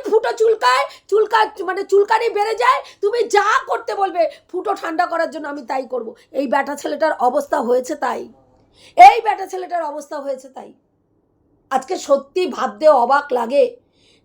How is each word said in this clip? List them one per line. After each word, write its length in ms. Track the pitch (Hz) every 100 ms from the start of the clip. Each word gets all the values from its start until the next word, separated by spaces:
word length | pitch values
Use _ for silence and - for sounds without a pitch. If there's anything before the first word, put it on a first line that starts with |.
| -
ফুটো 220 | 427 466
চুলকায়, 540 | 453 440 427 494 508 554 - -
চুলকা-, 580 | 403 415 453 427 - 359
মানে 160 | 370
চুলকানি 440 | 381 392 403 453 466
বেড়ে 260 | 392 415 440
যায়, 240 | 494 554 - -
তুমি 180 | 403 480 427
যা 200 | 403 403 508 -
করতে 280 | - - 403
বলবে 280 | 381 339 320 - _
ফুটো 220 | 359 381
ঠান্ডা 320 | 381 349 320 339
করার 240 | 330 311
জন্য 140 | 294 294
আমি 140 | 285
তাই 220 | 233 269 262
করব।" 200 | 247 226 - _
এই 160 | 269 277
ব্যাটা 260 | 285 277 285
ছেলেটার 380 | - 294 - -
অবস্থা 380 | 240 294 285 302
হয়েছে 360 | 233 247 254 294
তাই, 260 | 254 226 240 - _ _ _ _ - -
এই 200 | 381 480
ব্যাটা 240 | 427 392 381
ছেলেটার 360 | 370 359 349
অবস্থা 340 | 302 294 294 302
হয়েছে 300 | 277 262 262
তাই। 240 | 254 208 _ _ _ _ _ _ _ _ _ _
আজকে 260 | 262 - 359
সত্যি 460 | - 277 - 370 359
ভাবতে 380 | - 349 - 311
অবাক 380 | 277 240 277 -
লাগে 320 | 247 233 277 254 - _ _ _ _